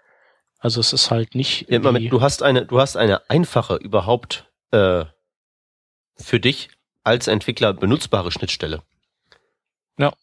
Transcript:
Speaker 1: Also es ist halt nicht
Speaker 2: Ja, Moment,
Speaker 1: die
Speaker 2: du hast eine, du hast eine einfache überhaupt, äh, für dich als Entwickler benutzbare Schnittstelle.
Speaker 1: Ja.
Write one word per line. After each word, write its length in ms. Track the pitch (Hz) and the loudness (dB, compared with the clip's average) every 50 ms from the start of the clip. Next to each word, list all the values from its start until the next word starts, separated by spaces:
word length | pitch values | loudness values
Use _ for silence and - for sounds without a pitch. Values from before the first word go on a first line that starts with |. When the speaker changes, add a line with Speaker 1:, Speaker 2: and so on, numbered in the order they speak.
| _ _ _ _ _ _ _ _ _ _ _ _ | _ _ _ _ _ _ _ _ _ _ _ _
Speaker 1:
Also 200 | - 120 113 120 | -4 -4 -2 0
es 140 | 110 - - | -2 0 0
ist 180 | 113 - - | 0 0 2
halt 240 | 120 117 110 - - | 0 0 -2 -2 -4
nicht 340 | 123 135 - - - - - | -4 -4 -4 -4 -6 -4 -2
Speaker 2:
Ja, 100 | 123 117 | 0 2
Moment, 260 | 113 139 120 123 113 | 2 2 2 2 2
Speaker 1:
die 40 | 120 | 0
Speaker 2:
du 120 | 127 120 | 2 2
hast 200 | 127 139 135 - | 2 2 2 2
eine, 240 | 120 143 131 127 107 | 2 2 2 2 0
du 140 | - 123 123 | 0 2 2
hast 160 | 139 139 - - | 2 2 0 0
eine 320 | 113 107 95 - - - | 2 2 2 0 0 0
einfache 460 | 113 165 175 - - 120 - - 92 | 0 0 0 0 0 -2 -2 -2 -4
überhaupt, 720 | - - 104 104 101 87 107 120 117 - - - - - _ _ _ _ _ | -6 -4 -2 -2 -2 0 0 0 -2 -2 -6 -14 -14 -14 _ _ _ _ _
äh, 340 | - 107 98 95 90 87 80 76 - _ _ _ _ _ _ _ _ _ _ _ _ _ _ _ _ _ _ _ _ | 2 4 4 4 2 0 -2 -6 -12 _ _ _ _ _ _ _ _ _ _ _ _ _ _ _ _ _ _ _ _
für 240 | - - - - 113 | -20 -6 -2 -2 0
dich 300 | 95 127 143 - - - _ _ _ _ _ _ - | 0 0 -2 -2 -6 -18 _ _ _ _ _ _ -2
als 240 | 113 117 123 - - | 0 0 0 0 0
Entwickler 460 | 110 101 - - 117 - 120 104 95 | -2 -2 -2 -4 -4 0 0 0 0
benutzbare 580 | 87 98 95 127 151 - - - 98 87 90 | 0 0 0 0 0 -2 -2 -2 -2 -2 -2
Schnittstelle. 500 | - - - - - - - 78 78 78 - _ _ _ _ _ _ _ _ _ _ _ _ _ _ _ _ _ _ _ _ _ _ - | -6 -6 -6 -8 -6 -6 -8 -8 -8 -8 -12 _ _ _ _ _ _ _ _ _ _ _ _ _ _ _ _ _ _ _ _ _ _ -2
Speaker 1:
Ja. 160 | 143 143 - _ | -2 -2 -2 _